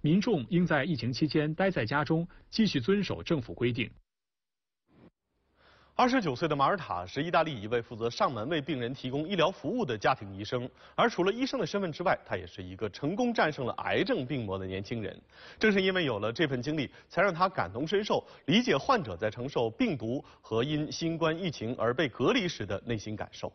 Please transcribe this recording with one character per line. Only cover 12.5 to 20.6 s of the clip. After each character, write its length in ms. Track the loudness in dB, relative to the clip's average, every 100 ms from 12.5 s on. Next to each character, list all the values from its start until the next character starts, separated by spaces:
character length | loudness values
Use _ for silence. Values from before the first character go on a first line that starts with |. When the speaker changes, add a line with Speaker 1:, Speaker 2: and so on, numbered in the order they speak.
| -12
Speaker 2:
一 120 | -12 -6
个 120 | -6
成 260 | -4 -4
功 200 | 0 0
战 180 | 2 0
胜 140 | 0 -6
了 60 |
癌 280 | -4 -2 0
症 220 | 0 -2
病 200 | -2 -4
魔 140 | -2 -4
的 60 |
年 180 | -4 -6
轻 200 | -6 -6
人。 180 | -6 -10 _ -20 -20 0
正 120 | 2
是 120 | 4
因 100 | 2
为 120 | 2
有 140 | 0 0
了 120 | -2
这 140 | 0 0
份 160 | 0
经 140 | -2 -4
历， 120 | -4 -8 -6
才 120 | 2
让 140 | 2
他 140 | 2 0
感 220 | 0 -4
同 140 | -4 0
身 160 | 0
受， 220 | 0 -2 -2 -10 2
理 160 | 2
解 140 | 4 2
患 260 | 4 2
者 140 | 2 -2
在 120 | -4
承 200 | -2 -4
受 200 | 0 0
病 280 | 2 0 0
毒 260 | -2 -4 -6 -20
和 240 | -2 0